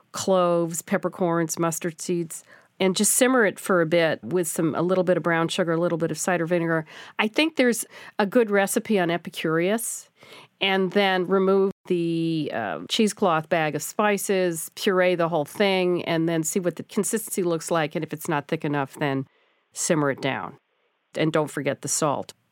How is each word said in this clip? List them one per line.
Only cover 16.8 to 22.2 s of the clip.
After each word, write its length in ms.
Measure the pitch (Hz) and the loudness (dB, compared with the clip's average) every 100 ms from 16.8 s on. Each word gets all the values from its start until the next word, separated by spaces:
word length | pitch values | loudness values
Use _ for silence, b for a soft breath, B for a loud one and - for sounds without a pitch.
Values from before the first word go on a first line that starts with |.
consistency 640 | - - 190 220 - - | -6 -4 -2 -2 -4 -4
looks 260 | 175 165 - | -2 -2 0
like. 240 | 170 151 | 0 0
And 100 | 170 | -4
if 80 | 156 | -6
it's 160 | 151 - | -8 -4
not 200 | 151 - | -4 -2
thick 160 | 156 | -4
enough, 300 | 156 147 135 | -2 -2 -4
then 320 | - 147 135 131 _ _ _ _ | -4 -2 -2 -6 _ _ _ _
simmer 380 | - - 165 147 | -6 -2 0 0
it 100 | 127 | 0
down. 360 | 139 120 87 - _ _ _ _ _ - | -2 -4 -8 -14 _ _ _ _ _ -2
And 160 | 156 | 0
don't 160 | 160 151 | 0 -2
forget 320 | - 139 131 | -4 -6 -6
the 60 | 143 | -4
salt. 460 | - 156 131 | -2 -2 -2